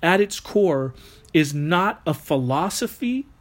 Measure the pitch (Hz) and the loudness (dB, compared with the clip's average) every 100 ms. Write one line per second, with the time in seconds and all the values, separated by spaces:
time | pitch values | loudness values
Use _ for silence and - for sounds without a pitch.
0 | 165 190 202 - - 208 196 139 135 127 | 2 2 2 -2 -4 0 2 2 -2 -8
1 | - - - 156 147 147 147 180 196 - | -20 -20 -2 0 2 -2 0 2 0 -2
2 | - 151 - 143 123 135 185 - 233 - | -4 -6 -2 -2 0 0 -2 -4 -6 -4
3 | 240 254 277 _ | -4 -4 -6 _